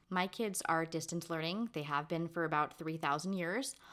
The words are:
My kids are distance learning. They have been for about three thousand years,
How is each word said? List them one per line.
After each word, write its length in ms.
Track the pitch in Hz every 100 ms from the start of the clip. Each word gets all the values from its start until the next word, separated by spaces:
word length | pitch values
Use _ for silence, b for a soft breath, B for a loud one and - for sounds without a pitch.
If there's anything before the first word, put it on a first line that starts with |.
| _
My 180 | 185 185
kids 360 | - 226 190 -
are 160 | 165 165
distance 420 | 165 156 170 -
learning. 400 | 165 160 190 233
They 100 | -
have 260 | 147 147 151
been 200 | 165 165
for 160 | 170
about 340 | 160 151 151 -
three 180 | 160 160
thousand 380 | 156 147 180
years, 400 | 190 165 202 269 - B